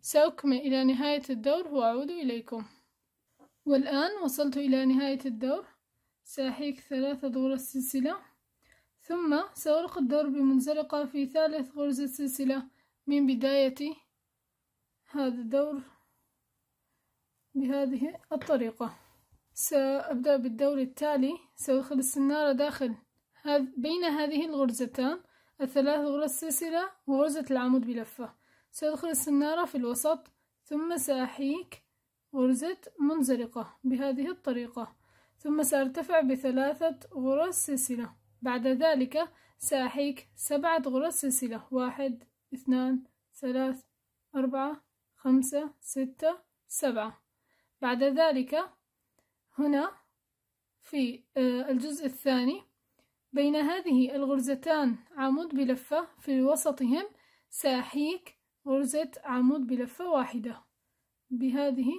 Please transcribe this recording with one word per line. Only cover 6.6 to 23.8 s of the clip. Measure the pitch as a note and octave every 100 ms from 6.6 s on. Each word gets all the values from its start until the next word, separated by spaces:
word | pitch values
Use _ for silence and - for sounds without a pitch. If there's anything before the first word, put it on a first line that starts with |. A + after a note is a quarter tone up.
| D4 C4
ثلاثة | - C4+ C#4 C4+ C#4
غرز | B3+ C4 C4+
سلسلة، | - C4+ B3+ C4+ C4 G4 - _ _ _ _ _ _ _
ثم | - E4+ E4 D4 F#4+
سأغلق | - D#4 D4+ E4+ F4+
الدور | B3+ D4 C#4+
بمنزلقة | C#4+ C4+ C4 C4+ D4+ D4+ D4 D4
في | C#4+ C4+
ثالث | D#4+ D#4 D#4 C4 D4
غرزة | C#4+ B3+ C#4
سلسلة | - C#4 - C4+ C4+ C4 _ _ _ -
من | C#4+ C#4
بداية | B3 C4+ C#4 C4+ C4 D4 D#4 _ _ _ _ _ _ _ _ _ _ _
هذا | D4 C4 A#3+
الدور | A3+ C#4 D4 C#4 - _ _ _ _ _ _ _ _ _ _ _ _ _ _ _ _ C#4
بهذه | C4+ C#4 C#4 B3+ C#4+ F4 _
الطريقة. | D#4 - C#4+ A3+ - A3+ - _ _ _ _ _
سأبدأ | - - D4 C4+ C#4 - B3+ C4+ C#4
بالدور | B3 A3+ C#4 C#4+
التالي، | C4 - D4 C#4+ C4 F4 - -
سأدخل | - C4+ C4 C#4
السنارة | C4 D4 C#4 D4 D4
داخل | C4 D4 C#4 B3+ A3 _ _ _ _
هذ-، | D4 D4 C4
بين | -